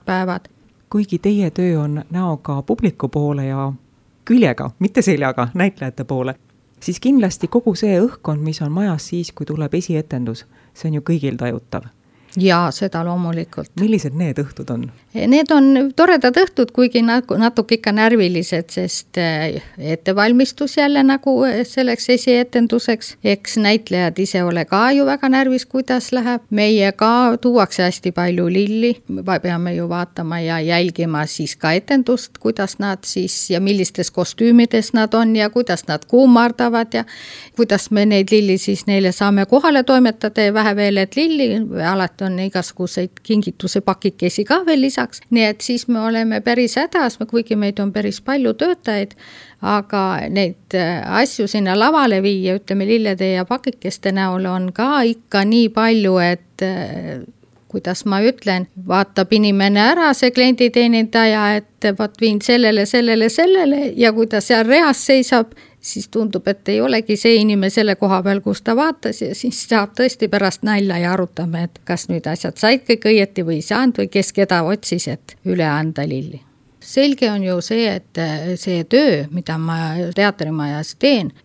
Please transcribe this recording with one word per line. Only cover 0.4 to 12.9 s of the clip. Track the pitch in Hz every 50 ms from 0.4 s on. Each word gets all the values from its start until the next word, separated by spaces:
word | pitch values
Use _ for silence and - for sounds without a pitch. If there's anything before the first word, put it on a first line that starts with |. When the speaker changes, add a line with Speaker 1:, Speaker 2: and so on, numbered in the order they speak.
| - _ _ _ _ _ _ _ _ _
Speaker 2:
Kuigi | - 208 202 - 175 170
teie | - 202 208 202 190 156
töö | - 185 180 180 165 151
on | 147 147 147 156 - -
näoga | 165 180 185 170 151 143 - 151 139 139
publiku | 139 - 233 - 240 175 - - 143 127
poole | - 147 147 147 147 139 135
ja | 135 135 139 135 139 139 - _ _ _ _ _ _ _ _ _
küljega, | - 233 247 208 135 120 - 139 123 - -
mitte | 185 214 - 254
seljaga, | - 202 165 147 143 131 127 127 120 120 175
näitlejate | 180 185 196 196 - 139 127 - - 123
poole, | - 139 127 127 131 127 - _ _ _ _ _ _ _ _
siis | - 208 180 -
kindlasti | - 262 285 254 202 180 - - 170
kogu | - - 240 - 226 175
see | - 220 208 190 175
õhkkond, | 220 254 - - - 156 151 147 156
mis | 156 151 -
on | 156 147
majas | 156 185 208 196 160 143 -
siis, | - 175 175 165 -
kui | - - 147
tuleb | - 151 156 151 143 165
esietendus, | 175 175 - 160 151 151 - 139 123 123 117 117 - - _ _ _ _ _ _
see | - -
on | 160 151
ju | 147
kõigil | 147 - 170 151 139 135 127
tajutav. | 120 120 123 117 - - _ - - - - - _ _ _ _ _ _ _ - 185
Speaker 1:
Jaa, | 190 190 170 170 175 143 -
seda | - 202 185